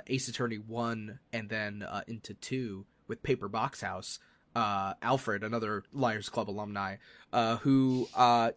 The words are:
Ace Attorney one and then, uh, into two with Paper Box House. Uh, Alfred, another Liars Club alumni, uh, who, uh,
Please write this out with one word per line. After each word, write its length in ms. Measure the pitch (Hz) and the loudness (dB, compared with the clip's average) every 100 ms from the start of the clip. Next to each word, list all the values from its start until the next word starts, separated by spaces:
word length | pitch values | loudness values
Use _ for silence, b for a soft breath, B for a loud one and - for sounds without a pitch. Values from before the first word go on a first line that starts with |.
| - | -2
Ace 200 | 131 123 | -2 -2
Attorney 300 | 117 120 107 | -2 -2 -4
one 640 | 110 117 117 113 107 113 - | -6 -4 -2 -4 -8 -14 -8
and 160 | 117 104 | -8 -4
then, 340 | 110 104 104 | -4 -4 -6
uh, 180 | 98 98 - | -6 -6 -8
into 260 | 117 - | -10 -12
two 520 | 101 - 131 120 95 98 _ - | -12 -6 -4 -4 -8 -12 _ -12
with 140 | 113 | -6
Paper 260 | - 127 101 | -2 -2 -2
Box 340 | 110 131 - | -2 -2 -4
House. 380 | 95 92 - - b b b | -6 -6 -8 -12 b b b
Uh, 420 | 117 107 98 98 - | 0 0 0 -2 -2
Alfred, 440 | 113 135 117 101 110 | 0 0 0 -2 -2
another 380 | 117 107 104 - | -2 -2 -4 -4
Liars 340 | 143 123 107 - | 0 0 0 -4
Club 220 | - 107 | -2 -2
alumni, 480 | 101 104 101 98 98 b b b | -4 -6 -4 -4 -6 b b b
uh, 240 | 120 113 113 | 0 2 2
who, 520 | 143 135 131 127 - - | 6 6 6 2 0 6
uh, 360 | 123 120 113 | 8 8 4